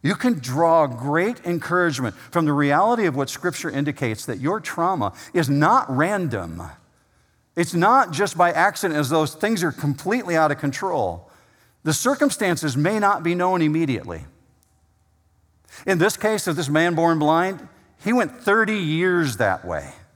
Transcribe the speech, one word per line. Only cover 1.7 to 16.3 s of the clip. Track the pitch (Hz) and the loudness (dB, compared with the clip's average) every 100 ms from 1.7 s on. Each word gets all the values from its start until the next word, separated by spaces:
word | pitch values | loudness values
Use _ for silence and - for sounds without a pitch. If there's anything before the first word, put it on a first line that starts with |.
| 175 175 131 123 - - | 0 0 0 -4 -6 -6
from | 175 156 | -2 0
the | |
reality | 143 143 143 208 240 | 2 2 4 2 2
of | 196 | 0
what | 131 135 | 0 -4
Scripture | - 180 - 170 | -4 -6 -6 -6
indicates, | 135 147 143 127 107 | -4 -4 -2 -4 -4
that | - 107 | -6 -6
your | 135 214 | -4 -4
trauma | - - 170 185 104 - - | -6 -4 -2 0 -4 -6 -4
is | 180 139 | 0 2
not | 143 151 247 226 | 4 4 4 2
random. | 131 214 208 170 113 85 82 85 - _ _ _ _ _ _ _ | 0 0 0 -2 -4 -8 -10 -14 -16 _ _ _ _ _ _ _
It's | - 175 | -4 -2
not | 175 185 262 214 | 2 4 4 2
just | 147 196 165 | 0 -4 2
by | 175 | 2
accident, | 160 185 196 190 151 | 4 0 0 -2 0
as | 135 | 0
though | 160 156 | 2 0
things | - 208 220 | -2 -2 0
are | 160 | -2
completely | - 143 139 - 240 185 165 | -2 -4 -2 -2 -2 0 2
out | 156 | 2
of | 143 | 0
control. | 143 135 190 165 98 82 - _ _ _ _ _ | -4 -4 -4 -2 -4 -6 -14 _ _ _ _ _
The | 160 | -4
circumstances | 156 247 277 285 - 202 170 156 | -2 0 0 0 0 -2 0 -2
may | 127 151 214 | 0 0 2
not | 202 202 | 2 2
be | 165 | 0
known | 175 180 185 | 0 0 2
immediately. | 156 156 160 113 80 82 76 _ _ _ _ _ _ _ _ _ _ _ _ _ _ - - | 2 2 0 -2 -6 -12 -12 _ _ _ _ _ _ _ _ _ _ _ _ _ _ -12 -2
In | 185 | 2
this | 190 - | 2 2
case | 214 | -2